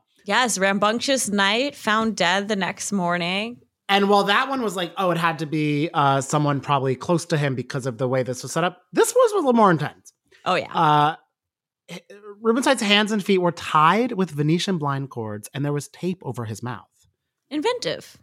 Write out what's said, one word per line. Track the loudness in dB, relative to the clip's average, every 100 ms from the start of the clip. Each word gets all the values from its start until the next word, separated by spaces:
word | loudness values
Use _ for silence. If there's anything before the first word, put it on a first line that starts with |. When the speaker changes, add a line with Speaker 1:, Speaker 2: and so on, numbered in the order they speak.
| _ _ -2
Speaker 1:
Yes, | 0 0 0
rambunctious | 0 2 0 0 -2 -2 0
night, | 0 2 2 -2
found | -4 -2 0 0 0
dead | 0 0 -2
the | -4
next | -4 -6 -6
morning. | -2 -2 -2 -2 -4 -6 -12 _ _ -2
Speaker 2:
And | 2 4
while | 4
that | 4 0 0
one | -2
was | -4
like, | -4 -6 -2
"Oh, | -2
it | 0
had | 0 -2
to | -4
be, | -2 0 0 -2
uh, | 2 2 2
someone | 0 0 0 -2
probably | -2 0 0 -2
close | 0 -2 0
to | -2
him | -2
because | -4 -6 -6
of | -6 -4
the | -2
way | 0
this | -2 -6
was | -6
set | -4
up," | -4 -4 _
this | 0 2
was | 4 2
a | 2
little | 2
more | 4 6
intense. | 4 -2 -10 _ _ _ _ -4
Speaker 1:
Oh, |
yeah. | -2 -2
Speaker 2:
Uh, | 0 4 4 2 -2 _ _ _ _ _ _ -20
h-, | -18 -18 -20 -20 -2
Rubenstein's | 0 2 2 2
hands | 4 4 2
and | 0
feet | 2 2
were | 2
tied | -2 0 4 6 6 2
with | -2 -2
Venetian | 0 0 2 0 -2
blind | -2 -4 -6
cords, | -8 -8 -10 -10
and | -6 -4
there |
was | -4 -6
tape | -8 -6 -6
over | -8 -8 -8
his | -8
mouth. | -10 -12 -16 _ _ _ _ _ _
Speaker 1:
Inventive. | -4 -4 -4 -6 -8 -12 -20